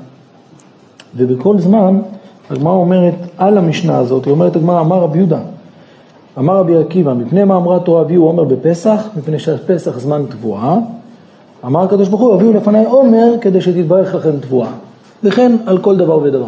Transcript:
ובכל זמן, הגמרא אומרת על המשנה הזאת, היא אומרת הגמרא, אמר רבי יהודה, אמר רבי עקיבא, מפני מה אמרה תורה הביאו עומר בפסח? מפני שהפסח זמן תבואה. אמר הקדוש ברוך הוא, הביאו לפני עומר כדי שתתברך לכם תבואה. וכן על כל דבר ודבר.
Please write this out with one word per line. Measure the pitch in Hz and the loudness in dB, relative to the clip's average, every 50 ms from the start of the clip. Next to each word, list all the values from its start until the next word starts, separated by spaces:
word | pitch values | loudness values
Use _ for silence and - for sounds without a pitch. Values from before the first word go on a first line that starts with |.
| - - - - - _ _ - _ _ - - - - _ _ - _ _ - - - - | -20 -20 -20 -20 -20 _ _ -20 _ _ -20 -20 -20 -20 _ _ -20 _ _ -20 -20 -10 -4
ובכל | 120 127 123 127 127 170 196 208 196 | -2 -2 -2 -2 -2 0 0 0 2
זמן, | 170 180 208 226 190 185 196 202 220 - - - - - - - - - | 2 2 2 4 4 2 2 0 -2 -6 -12 -18 -20 -20 -20 -20 -14 -10
הגמרא | 135 131 143 165 | -6 -2 -2 0
אומרת | 185 190 175 175 185 185 175 175 165 - 175 175 - - | 2 2 2 2 2 2 2 0 0 -2 -10 -12 -6 -2
על | 185 196 214 202 | 0 2 2 2
המשנה | 175 160 147 - 170 156 143 135 | 2 0 -2 -2 -2 -2 0 0
הזאת, | 127 120 131 131 127 | 0 0 -2 -2 0
היא | 139 | 0
אומרת | 143 160 175 175 160 | 0 2 2 0 0
הגמרא, | 170 156 175 180 170 | 0 0 0 0 0
אמר | 160 156 185 185 | 0 0 0 0
רבי | 175 160 151 170 | 0 0 0 0
יהודה, | 196 170 156 120 - - - - - - - - - - - _ - _ _ - - _ - 131 | 0 0 -2 -4 -6 -12 -16 -20 -20 -20 -20 -20 -20 -20 -20 _ -20 _ _ -20 -20 _ -8 -4
אמר | 131 160 190 | -2 0 0
רבי | 196 - 160 170 | 0 2 2 2
עקיבא, | 165 147 - 170 190 165 143 127 | 0 0 0 0 0 0 0 -2
מפני | 120 120 117 165 190 202 | -4 -4 -2 0 2 2
מה | 196 190 | 2 2
אמרה | 185 175 175 180 175 | 0 0 0 0 0
תורה | 175 175 165 165 | 0 0 0 2
הביאו | 156 147 175 180 | 2 2 2 2
עומר | 160 160 165 170 156 | 2 2 2 0 0
בפסח? | 135 131 123 - 160 170 165 - 220 214 202 - - - | 0 -2 0 0 -2 -2 0 0 0 0 0 -2 -8 -10
מפני | 160 131 156 156 143 | -10 -6 -6 -6 -4
שהפסח | - 160 151 127 - - 185 165 - 170 139 127 | -4 -4 -6 -4 -2 -4 -4 -2 -2 -6 -8 -6
זמן | 117 143 147 147 139 117 | -6 -4 -4 -4 -4 -6
תבואה. | - 107 113 110 98 98 113 139 175 233 226 - - - - - - - - - _ - _ _ - - - | -10 -10 -8 -8 -6 -4 -2 -2 0 -2 -2 -6 -10 -16 -20 -20 -20 -20 -20 -20 _ -20 _ _ -20 -12 -6
אמר | 123 139 165 190 | -2 -2 0 0
הקדוש | 185 202 196 202 185 | 0 2 0 0 0
ברוך | 208 190 | 0 2
הוא, | 240 247 202 | 2 2 4
הביאו | 175 208 226 | 4 4 2
לפני | 214 208 - 208 208 214 220 | 2 2 2 2 2 2 2
עומר | 226 240 269 269 240 226 226 233 240 233 233 | 4 4 4 4 4 4 4 4 2 2 2
כדי | 233 196 185 185 | 0 0 0 0
שתתברך | 156 180 175 175 175 156 180 190 185 - - | 0 0 0 0 0 2 2 2 0 0 -2
לכם | 165 151 160 147 139 | -4 -2 -2 -2 -4
תבואה. | 131 127 131 120 110 - - - - - - - - - - - - | -4 -4 -4 -2 -2 -4 -8 -14 -18 -20 -20 -20 -20 -20 -12 -4 -2
וכן | 202 190 233 254 247 233 226 - | -2 0 2 2 2 2 0 0
על | 196 190 180 | 0 -2 0
כל | - 208 196 | 2 2 2
דבר | 180 175 160 160 156 | 2 2 2 2 2
ודבר. | 143 143 135 131 120 | 0 0 -2 -2 -4